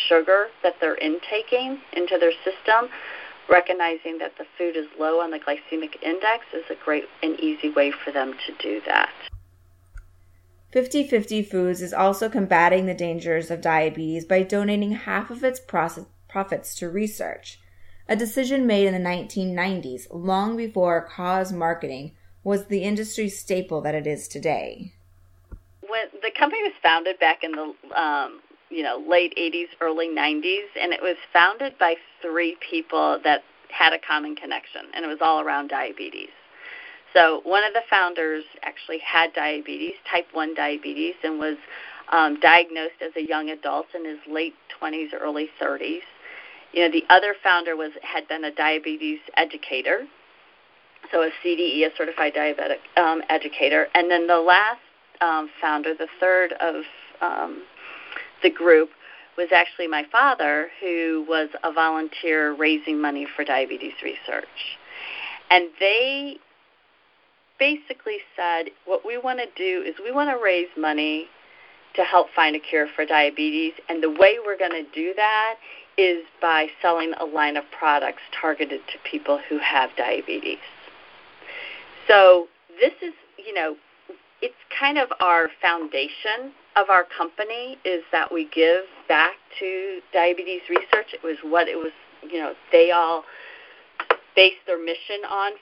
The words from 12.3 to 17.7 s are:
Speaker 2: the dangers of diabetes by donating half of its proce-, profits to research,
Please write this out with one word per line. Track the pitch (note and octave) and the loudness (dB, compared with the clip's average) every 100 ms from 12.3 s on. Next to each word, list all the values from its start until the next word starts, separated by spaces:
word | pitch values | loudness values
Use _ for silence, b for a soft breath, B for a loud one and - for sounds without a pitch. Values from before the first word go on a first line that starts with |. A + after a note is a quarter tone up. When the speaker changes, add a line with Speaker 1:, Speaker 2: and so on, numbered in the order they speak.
| A3 F#3+ E3+ F3 F#3 | -2 2 4 6 4
Speaker 2:
the | F#3 | 2
dangers | F3+ F3 E3+ E3+ E3 E3 | -2 -4 -4 -2 -2 -2
of | E3+ | -4
diabetes | E3 D#3+ D#3 D#3 D#3+ E3 E3 | 0 2 2 -2 -4 -4 0
by | F#3+ | 2
donating | F#3+ G3+ G3+ G#3 G#3 | 2 0 0 0 -2
half | A3 - G3 A#3 | -4 -4 -6 -6
of | A#3+ | -4
its | C4 B3+ | -2 -2
proce-, | - F3 E3 E3 - _ - | -4 -2 -2 -4 -16 _ -8
profits | G3 F#3+ F#3 - | -6 -4 -6 -8
to | - F3 | -10 -6
research, | F#3 G#3+ - D#2+ - - - _ | -4 -4 -6 -10 -10 -18 -20 _